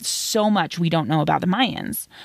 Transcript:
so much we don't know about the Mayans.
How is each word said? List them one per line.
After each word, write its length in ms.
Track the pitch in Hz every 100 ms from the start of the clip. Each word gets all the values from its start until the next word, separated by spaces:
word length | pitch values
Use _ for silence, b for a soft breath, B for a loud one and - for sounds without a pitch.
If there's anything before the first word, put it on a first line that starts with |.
so 480 | - - - 214 214
much 300 | 196 156 170
we 100 | 170
don't 180 | 165 151
know 140 | 156
about 180 | 147 151
the 80 | 180
Mayans. 600 | 202 233 - 50 - - B